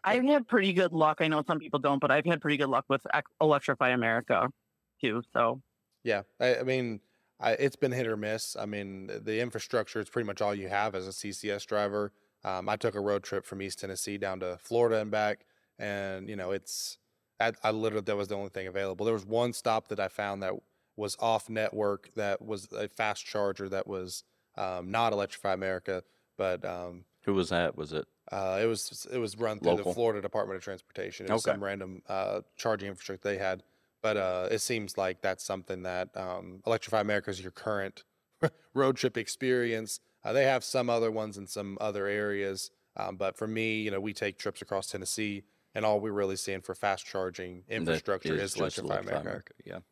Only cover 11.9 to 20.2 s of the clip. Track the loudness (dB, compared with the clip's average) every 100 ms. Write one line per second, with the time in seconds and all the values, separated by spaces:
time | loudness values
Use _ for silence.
11.9 | 0 -2 _ _ _ -6 -4 0 0 0
12.9 | 0 0 0 0 -6 -4 -8 -8 -8 -8
13.9 | -6 -6 -4 -4 -4 -6 -6 0 4 6
14.9 | 4 2 2 2 0 _ _ _ _ -4
15.9 | -4 -4 -6 -8 -6 -4 -4 -4 -8 -8
16.9 | -10 _ _ _ _ 0 2 0 2 0
17.9 | 0 0 0 0 -4 -4 -6 -6 -2 -2
18.9 | 0 0 0 0 2 2 0 0 0 0
19.9 | -4 -4 -2